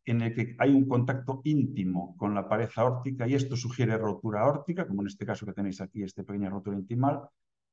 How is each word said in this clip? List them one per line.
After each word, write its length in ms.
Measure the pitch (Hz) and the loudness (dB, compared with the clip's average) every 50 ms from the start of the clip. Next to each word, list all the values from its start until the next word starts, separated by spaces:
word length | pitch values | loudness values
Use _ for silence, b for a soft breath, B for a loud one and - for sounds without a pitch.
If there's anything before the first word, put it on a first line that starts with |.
| _ | _
en 160 | - 117 117 | 0 0 2
el 140 | 117 113 113 | 2 0 0
que 200 | 127 117 - - - | -2 -2 -4 0 2
hay 120 | 123 139 | 4 6
un 160 | 139 135 131 - | 8 6 6 6
contacto 540 | 123 117 123 - - - - - 127 - - | 4 2 2 2 0 -2 -4 -4 -6 -2 0
íntimo 680 | 151 151 143 117 - - - 92 92 90 87 87 - - - | 2 2 4 2 2 0 -2 -2 0 0 -2 -4 -6 -6 -4
con 180 | 104 104 104 | -2 0 0
la 120 | 101 95 - | 0 0 0
pared 220 | 107 110 117 110 - | 0 0 0 -2 0
aórtica 520 | 113 117 127 123 120 - 139 135 - 120 123 | 2 2 2 2 0 -2 -4 -4 -2 0 0
y 60 | 139 | 2
esto 220 | 135 123 - 127 | 2 0 0 -2
sugiere 420 | 123 - - - - 123 113 113 110 | -4 -4 -4 0 0 2 2 2 2
rotura 440 | 110 104 98 - - 113 104 104 | 0 -2 -2 -2 -2 -2 0 2
aórtica, 460 | 113 139 143 143 - - 170 185 170 175 | 4 2 2 2 -2 -4 -4 -4 -2 -2
como 140 | 196 101 | -2 -2
en 60 | 101 101 | -2 -4
este 180 | - - - | -6 -8 -6
caso 200 | 113 104 - 110 | -6 -4 -4 -6
que 80 | 101 92 | -8 -6
tenéis 280 | - 101 98 92 - | -4 -4 -4 -4 -6
aquí, 220 | 95 90 - 107 98 | -8 -8 -8 -8 -8
esta 180 | 92 - - | -8 -8 -10
pequeña 300 | 92 - 101 101 101 95 | -10 -8 -4 -4 -4 -4
rotura 260 | 98 101 92 104 101 101 | -4 -6 -6 -4 -6 -6
intimal, 440 | 95 101 120 123 131 139 156 170 - - _ _ _ _ _ _ _ _ | -4 -4 -2 2 2 2 2 0 -4 -12 _ _ _ _ _ _ _ _